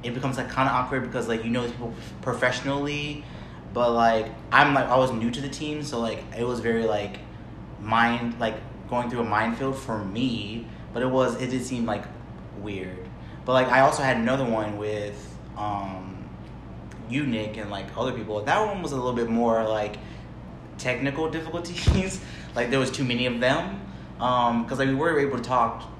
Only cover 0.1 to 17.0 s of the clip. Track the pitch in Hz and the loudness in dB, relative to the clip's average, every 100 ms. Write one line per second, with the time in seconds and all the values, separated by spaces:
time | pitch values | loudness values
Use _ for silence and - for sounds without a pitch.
0.1 | 123 135 131 123 131 131 127 127 135 113 | -2 -2 -2 -2 2 2 2 2 -2 -2
1.1 | 127 113 113 113 123 120 - 117 - - | -2 0 0 0 0 0 -4 -8 -8 -12
2.1 | - 131 117 127 127 139 143 143 147 147 | -6 -4 2 2 2 0 0 0 -2 -4
3.1 | 147 - - - - - 120 120 117 117 | -8 -10 -12 -12 -14 -4 4 4 8 6
4.1 | 113 110 - - 127 143 139 120 127 127 | 6 0 -8 4 6 8 6 6 6 4
5.1 | 113 117 117 139 - 151 151 139 120 117 | 2 0 -2 -6 -6 -6 -4 -4 -2 -2
6.1 | 101 95 113 120 120 113 113 110 104 101 | -4 -8 -2 -2 0 2 2 2 0 -2
7.1 | - - - - - - - 104 113 120 | -8 -12 -14 -14 -14 -14 -10 2 6 6
8.1 | 120 120 117 113 - - - - 120 120 | 4 -2 -2 -2 -2 -10 -14 -2 -2 0
9.1 | 120 117 107 117 117 135 131 - 110 95 | 0 2 2 2 0 -2 -2 -4 -4 -4
10.1 | 107 131 107 101 113 - - - 117 127 | 0 0 0 -4 -8 -10 -12 -8 0 2
11.1 | 131 123 113 127 127 - 127 113 101 - | 4 4 2 -2 -2 -2 -2 0 -2 -4
12.1 | - - - - 98 104 95 92 90 - | -12 -14 -14 -14 -10 -8 -6 -8 -10 -12
13.1 | - - - - 131 127 127 139 147 135 | -12 -12 -8 4 4 6 8 8 6 2
14.1 | 120 117 135 123 110 104 104 104 107 104 | 2 2 2 2 0 0 -4 -4 -4 -4
15.1 | 98 - - - 104 104 101 98 92 95 | -8 -12 -14 -12 -6 -4 -4 -6 -8 -10
16.1 | 95 - - - - - - - - | -12 -12 -14 -14 -14 -14 -14 -12 -12